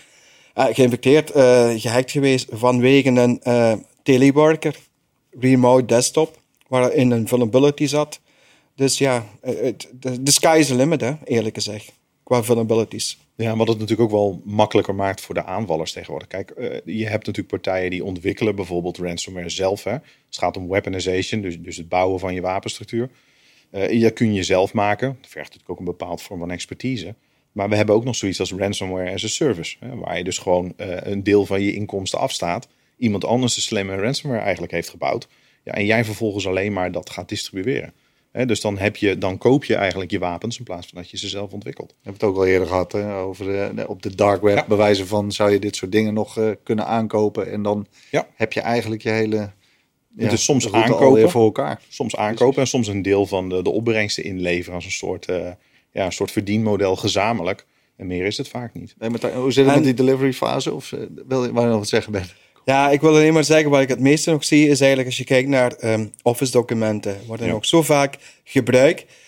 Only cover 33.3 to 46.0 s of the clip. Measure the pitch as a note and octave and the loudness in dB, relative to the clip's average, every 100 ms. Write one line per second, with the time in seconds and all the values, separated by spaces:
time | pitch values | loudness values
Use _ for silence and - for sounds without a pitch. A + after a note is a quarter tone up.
33.3 | A#2+ B2 - - G#2+ F#2+ F#2+ A2 C#3 D3 | 0 0 -2 -4 -4 -4 -4 -4 -4 -6
34.3 | A2+ G2+ F2+ F2 E2+ - F2+ C#2 - - | -4 -4 -4 -4 -6 -8 -6 -4 -4 -6
35.3 | _ _ _ - - G2+ A2 A2 G#2 A2 | _ _ _ -10 -4 0 0 0 -4 -4
36.3 | G2 F#2+ F#2 G#2 F#2+ F2+ F2+ E2+ - F#2 | -4 -4 -2 -2 -4 -4 -6 -10 -14 -10
37.3 | G#2+ - G2 G#2+ C3+ - _ _ _ _ | -10 -8 -6 -4 -6 -8 _ _ _ _
38.3 | - B2+ G#2 G#2+ G2 G#2 - G2+ F#2+ F#2+ | -6 -2 -2 -2 -2 -2 0 -2 0 -4
39.3 | F#2+ A#2+ C#3 - G2 F#2+ F#2 F#2 F#2+ F2 | 0 2 2 2 0 0 -2 -6 -4 -4
40.3 | F2 A#2 - A#2 F2 - F2 F2 G#2+ G2+ | -6 -8 -10 -12 -14 -14 -18 -14 -12 -10
41.3 | G2 G2+ G2+ - - - _ G2+ G2 G#2+ | -10 -10 -12 -14 -16 -18 _ -16 -2 0
42.3 | F#2+ F#2 F#2 F2 F#2 F2+ G#2 G#2 G2 F#2+ | 2 4 4 2 0 -2 -4 -4 -6 -8
43.3 | F#2+ F#2+ G2 G2+ A2 - F#2+ G2+ F#2 G2+ | -8 -6 -4 -4 -6 -10 -8 -8 2 2
44.3 | F#2+ G#2 G2+ - G#2 G#2 G2 F#2 G#2 G#2 | 4 4 2 2 4 4 2 0 -2 -2
45.3 | - G#2 G2+ G2+ - F#2+ G#2+ | 0 2 2 0 -6 -2 0